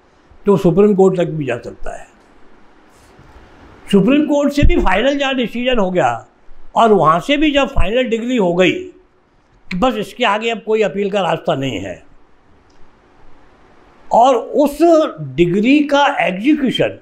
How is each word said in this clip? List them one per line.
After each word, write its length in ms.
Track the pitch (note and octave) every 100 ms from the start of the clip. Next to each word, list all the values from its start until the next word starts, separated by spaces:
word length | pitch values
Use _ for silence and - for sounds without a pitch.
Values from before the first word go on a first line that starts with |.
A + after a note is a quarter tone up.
| _ _ _ - G3+
तो 120 | G3
सुप्रीम 380 | F3+ D#3+ G#3 F#3+
कोर्ट 220 | F#3+ F3
तक 100 | E3
भी 180 | D#3 C3+
जा 120 | A#2+
सकता 420 | - - - -
है। 80 | - _ _ _ - - - _ _ _ _ - - - - - - - -
सुप्रीम 360 | G3 A#3+ D4 D4+
कोर्ट 260 | C#4+ C#4+
से 100 | C#4+
भी 140 | C#4+ F4
फाइनल 400 | - F#3+ C4 C#4+
जहाँ 180 | C4+ C4
डिसीजन 440 | A#3 A#3 B3 A#3+
हो 120 | F#3
गया 360 | F3+ C3 A#2 - _ - - - -
और 180 | A3+
वहाँ 260 | G3+ D3+ E3+
से 180 | - C#4+
भी 140 | D#4
जब 160 | C#4 C4+
फाइनल 420 | - F3 A#3+ B3
डिग्री 280 | A3+ A#3 B3+
हो 160 | F3+
गई 180 | F3 F3+
कि 1040 | - - - _ _ _ _ _ _ - F3+
बस 200 | B3+ G#3+
इसके 280 | F#3+ - A#3
आगे 240 | G#3+ A3+
अब 140 | A3+ G#3+
कोई 160 | A3
अपील 300 | G3+ G3 G3+
का 100 | G3+
रास्ता 340 | F3 D#3+ - C#3+
नहीं 240 | C3+ G2+
है, 260 | F#2+ E2+ - - _ _ _ _ _ - - _ _ _ - - - _ _ _ _ _ -
और 280 | G#3+ B3+ A#3+
उस 420 | - - C#4+ C#4+ E4+ D#4+ D4 - C#3+ C3
डिग्री 440 | F3 F#3+ A#3 D4
का 340 | D4 C#4+ C#4+ C#4+
एग्जीक्यूशन, 800 | E3+ F#3 B3 C#4+ B3+ D#3 A#2 -